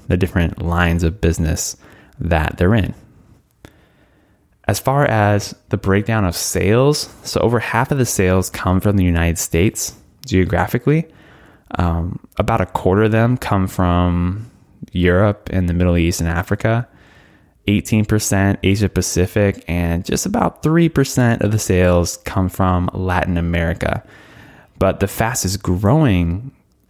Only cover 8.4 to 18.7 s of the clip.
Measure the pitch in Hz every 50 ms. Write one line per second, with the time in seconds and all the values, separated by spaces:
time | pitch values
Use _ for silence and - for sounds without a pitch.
8.4 | 90 - - - - 95 92 95 - 104 101 98 92 87 85 85 85 85 82 -
9.4 | - - - 82 90 117 - - - - - - _ _ _ _ - - - 92
10.4 | 90 - 87 87 90 - - 117 - 139 151 160 165 - - - - - - -
11.4 | - - - _ _ - - - 90 85 82 85 87 90 - - - - _ -
12.4 | 101 110 113 110 92 - - - - 92 92 104 110 107 110 113 113 120 127 123
13.4 | - - 104 98 92 92 - - 92 87 87 87 90 90 87 87 87 90 98 107
14.4 | 113 - - _ _ _ _ _ - - - 92 87 87 87 90 107 104 101 -
15.4 | - - - 92 90 87 87 87 90 90 85 85 82 85 87 - 85 85 82 85
16.4 | 82 - 101 - - 113 113 117 120 - _ - - - _ - - _ _ _
17.4 | _ _ _ _ _ - 101 101 - - 110 107 104 - 110 107 - - 104 98
18.4 | 98 98 101 - - 95